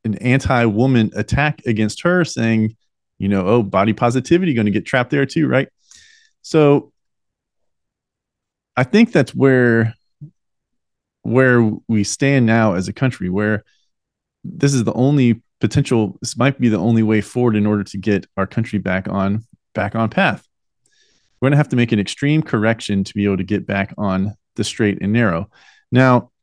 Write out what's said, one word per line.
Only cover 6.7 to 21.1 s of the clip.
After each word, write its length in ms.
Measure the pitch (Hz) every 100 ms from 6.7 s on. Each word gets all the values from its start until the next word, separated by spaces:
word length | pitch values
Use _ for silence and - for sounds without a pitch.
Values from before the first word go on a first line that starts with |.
| 143 - _ _ _ _ _ _ _ _ _ _ _ _ _ _ _ _ _ _ -
I 60 |
think 280 | 127 208 226
that's 240 | 170 127 123
where, 580 | 135 127 123 117 113 - _ _ 151 _ _ _ _ _ _ _ _ _
where 460 | 113 120 131 123 110 - -
we 160 | 110 98
stand 400 | - 139 139 113
now 300 | 113 110 90
as 120 | 92
a 60 |
country, 360 | - 131 - 92
where 340 | 92 107 107 - _ _ _ _ _ _ _ -
this 280 | - 143
is 120 | 135 107
the 80 |
only 480 | - 131 147 123 113 _ _
potential, 580 | 107 - - 117 104 -
this 160 | - 113
might 220 | 131 139
be 100 | 123
the 100 | 104
only 240 | 107 113
way 160 | 110 110
forward 380 | 98 123 123 107
in 80 | 104
order 180 | 104
to 140 | 98 98
get 280 | 101 101 - -
our 100 | 95
country 320 | - 110 104
back 300 | 92 92 95
on, 340 | 95 98 104 - _ _
back 220 | - 104 113
on 140 | 113
path. 380 | 190 180 110 - _ _ _ _ _ _